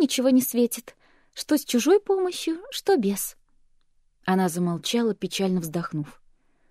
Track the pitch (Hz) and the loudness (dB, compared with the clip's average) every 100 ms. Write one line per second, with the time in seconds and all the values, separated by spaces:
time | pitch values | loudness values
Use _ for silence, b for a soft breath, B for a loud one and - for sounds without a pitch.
0 | 294 - 254 254 247 240 240 - - - | 0 2 4 4 4 2 0 0 -14 -20
1 | _ _ _ - - 302 - 240 240 403 | _ _ _ -10 -2 -2 0 0 4 2
2 | - 392 370 359 - 330 453 - - 370 | 2 0 -2 -4 -6 -6 -8 -6 0 2
3 | 196 196 - - _ _ _ _ _ _ | 2 -2 -6 -12 _ _ _ _ _ _
4 | _ _ - 185 185 170 175 170 - 233 | _ _ -2 0 0 0 -2 -2 -2 0
5 | 226 202 180 - 190 185 165 165 165 156 | 0 -2 -6 -2 -2 -2 -2 -6 -4 -6
6 | 147 - _ _ _ _ _ | -8 -12 _ _ _ _ _